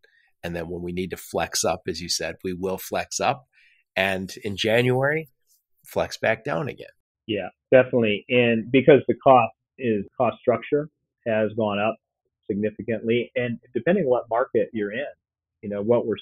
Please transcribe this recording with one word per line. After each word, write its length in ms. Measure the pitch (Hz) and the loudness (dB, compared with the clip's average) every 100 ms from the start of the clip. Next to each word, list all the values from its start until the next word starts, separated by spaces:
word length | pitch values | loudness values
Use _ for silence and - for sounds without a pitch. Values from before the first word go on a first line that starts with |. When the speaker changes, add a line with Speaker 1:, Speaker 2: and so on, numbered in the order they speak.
| _ _ _ _ | _ _ _ _
Speaker 1:
and 140 | 85 85 | -10 -8
then 120 | 85 | -8
when 140 | 87 | -8
we 100 | 87 | -8
need 180 | 90 92 | -6 -6
to 60 | 87 | -8
flex 480 | - 95 90 - | -8 -4 -4 -2
up, 180 | 98 82 - | -2 -2 -4
as 140 | 82 | -8
you 80 | 85 | -6
said, 280 | - 82 85 | -6 -6 -8
we 100 | 95 | -8
will 260 | 87 92 92 | -6 -6 -6
flex 420 | - 98 87 - | -6 -6 -4 -4
up. 260 | 98 139 _ _ _ _ _ | -2 -2 _ _ _ _ _
And 400 | - 95 95 95 - | -2 0 -2 -6 -8
in 140 | 104 95 | -8 -4
January, 720 | 107 117 123 127 139 156 160 _ _ _ _ _ - | 0 2 2 2 0 -2 -6 _ _ _ _ _ -8
flex 320 | - 85 - | -4 -4 -2
back 260 | 110 110 | -2 -2
down 240 | - 160 139 | -4 -6 -6
again." 200 | - - _ _ _ - | -8 -14 _ _ _ -6
Speaker 2:
Yeah, 240 | 101 92 - - | -6 -6 -10 4
definitely. 540 | 131 127 127 113 101 - | 6 6 2 0 0 0
And 420 | 123 117 113 110 | 2 4 2 2
because 300 | 131 131 135 - | 4 8 6 6
the 80 | |
cost 400 | 117 139 127 113 - _ - | 2 6 6 6 -2 _ -6
is, 260 | 120 104 98 - | -2 -2 -2 -2
cost 200 | 117 - | -2 -2
structure 480 | - 117 - 147 151 _ _ _ | -2 -2 0 -4 -4 _ _ _
has 280 | 117 110 107 110 | -4 0 0 -2
gone 220 | 107 101 | -2 0
up 180 | 107 110 _ _ _ _ - | -2 -4 _ _ _ _ -8
significantly, 800 | 101 107 107 104 110 113 120 113 127 | -4 -4 -6 -6 -4 0 -2 -2 -4
and 240 | 123 117 _ | -4 -6 _
depending 360 | 120 160 196 143 | -4 0 0 2
what 200 | 120 - | 0 0
market 420 | 113 131 117 - | -2 0 0 -2
you're 200 | 113 101 | -4 -6
in, 140 | 113 139 - _ _ _ _ | -6 -10 -12 _ _ _ _
you 60 | 104 | -10
know, 120 | 101 | -4
what 240 | 104 120 | 0 2
we're 120 | 117 101 | 0 -4